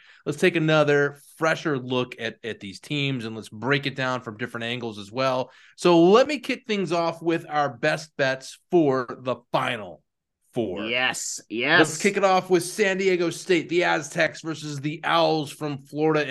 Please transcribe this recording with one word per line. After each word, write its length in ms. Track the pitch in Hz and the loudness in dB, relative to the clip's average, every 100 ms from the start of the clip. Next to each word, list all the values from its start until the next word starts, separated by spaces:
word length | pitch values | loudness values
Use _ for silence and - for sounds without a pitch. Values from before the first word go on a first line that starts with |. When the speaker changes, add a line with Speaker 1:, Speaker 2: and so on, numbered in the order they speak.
| - - - | -16 -12 -10
Speaker 1:
let's 120 | - | 0
take 180 | 185 165 | 2 2
another 640 | 156 156 147 143 143 143 - - | 4 4 4 4 2 -4 -18 -4
fresher 420 | 160 160 165 135 | -2 -2 -2 -4
look 380 | 123 127 123 - | -2 -2 -2 -6
at, 180 | 113 107 113 | -10 -8 -10
at 160 | 104 | -10
these 180 | 101 90 | -12 -14
teams 460 | - 147 139 131 113 | -8 -4 -4 -4 -6
and 100 | 113 | -10
let's 140 | 101 | -14
break 360 | 110 117 143 139 | -6 -2 0 -2
it 120 | 135 | -4
down 240 | 131 127 | -4 -4
from 160 | 120 107 | -8 -10
different 260 | 120 117 | -10 -8
angles 340 | 117 123 117 104 | -8 -6 -8 -10
as 140 | 98 | -10
well." 400 | 117 135 127 127 - - - | -2 0 -2 -4 -12 -20 0
So 260 | 175 170 170 | 6 8 8
let 200 | 214 277 | 8 6
me 140 | 302 | 0
kick 240 | - 247 - | -4 -6 -4
things 280 | 208 175 | -4 -2
off 280 | 170 165 165 | 0 -2 -2
with 240 | 165 165 160 | -2 -2 -2
our 180 | 151 143 | -2 -2
best 480 | 117 151 156 - - | 0 -2 -2 -4 -2
bets 420 | 135 127 - - _ | 0 -2 -8 -20 _
for 460 | 180 151 131 120 113 | 4 4 2 -2 -6
the 160 | 127 120 _ | -6 -6 _
Final 500 | 151 127 120 95 82 _ _ _ _ _ 127 | -2 -2 -4 -8 -16 _ _ _ _ _ -4
Four. 300 | 107 92 110 | -4 -4 -4
Speaker 2:
Yes, 540 | 120 127 - - - - | -2 -2 -2 -8 -10 -8
yes. 300 | 110 131 170 | -4 2 4
Speaker 1:
Let's 180 | 156 - | 4 2
kick 180 | 202 196 | 0 2
it 60 | |
off 260 | 190 185 185 | 4 4 4
with 140 | 180 | 2
San 340 | 170 - 196 190 | 2 -2 0 2
Diego 320 | 190 180 170 | 0 0 0
State, 400 | 165 - 175 143 | -4 0 0 2
the 140 | 170 | 0
Aztecs 580 | 170 170 147 - 156 - | 2 0 -2 -2 -2 -2
versus 400 | 160 156 151 143 | -10 -10 -10 -8
the 180 | 147 151 | -6 -6
Owls 480 | 151 165 160 156 143 | 0 2 2 0 -2
from 320 | - 151 143 | -8 -8 -8
Florida 440 | 139 147 156 156 135 | -8 -2 2 2 0